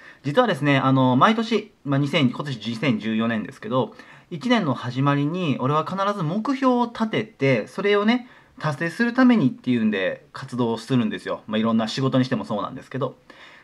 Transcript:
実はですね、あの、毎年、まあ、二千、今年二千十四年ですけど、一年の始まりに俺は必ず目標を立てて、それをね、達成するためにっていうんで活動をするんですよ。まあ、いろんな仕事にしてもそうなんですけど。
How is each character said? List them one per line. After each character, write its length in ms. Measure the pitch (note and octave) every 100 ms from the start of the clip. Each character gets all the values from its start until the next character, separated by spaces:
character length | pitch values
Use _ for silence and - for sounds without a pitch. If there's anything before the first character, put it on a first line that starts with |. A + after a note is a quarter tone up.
| - -
実 180 | C#3 D3
は 60 | A#3
で 80 | C#3
す 80 |
ね、 140 | C#3+ C3+
あ 140 | C3+
の、 240 | C3 B2+ B2+
毎 200 | G3 A3+
年、 360 | A3 G#3+ - _ C#3+
ま 100 | C#3
あ、 40 |
二 80 | C#3
千、 220 | E3+ B2
今 140 | -
年 140 | D3 A#2+
二 180 | G#2+ A#2
千 240 | D3 G#2
十 160 | A2 A2
四 140 | A#2
年 140 | A2
で 80 | G2+
す 100 | -
け 80 | A2
ど、 260 | B2+ A2 - - - _
一 180 | E3+ B3
年 160 | A#3+ D#3
の 80 |
始 300 | A#2+ B2 B2+
ま 100 | C#3+
り 140 | C#3+ D3
に 300 | F3+ E3 A#2
俺 160 | B2+ D3+
は 100 | D#3
必 120 | F#3+ G3 G3+
ず 60 |
目 200 | D3+ G#3
標 300 | C4+ C4 C4
を 120 | B3 A#3+
立 200 | - A3
て 140 | D3
て、 440 | A2 - C#3 A#2 -
そ 160 | -
れ 120 | G3+ G3+
を 80 |
ね、 240 | G#3 B3 - - _ -
達 260 | D#3 C#3 E3+
成 40 |
す 160 | E3 A#3+
る 80 |
た 120 | A#3+ B3
め 120 | A3
に 120 | C3
っ 20 |
て 180 | - B2+
い 80 | A#2+
う 80 | G#2+
ん 60 |
で 340 | G2 F2+ D2+ -
活 260 | - C3+ B2
動 160 | A#2
を 40 | A2+
す 180 | - B2+
る 100 | G#2+
ん 40 |
で 100 | F#2
す 80 | F#2+
よ。 140 | E2+ -
ま 120 | G#2+
あ、 20 |
い 20 |
ろ 120 | A2+
ん 40 | A2+
な 100 | A2
仕 140 | -
事 160 | C3+ C3
に 80 | B2+
し 40 |
て 60 | A2
も 100 | G2
そ 120 | G#2
う 40 |
な 60 | E2+
ん 60 | E2+
で 60 |
す 80 | -
け 80 | B2+
ど。 180 | C3 - - - - -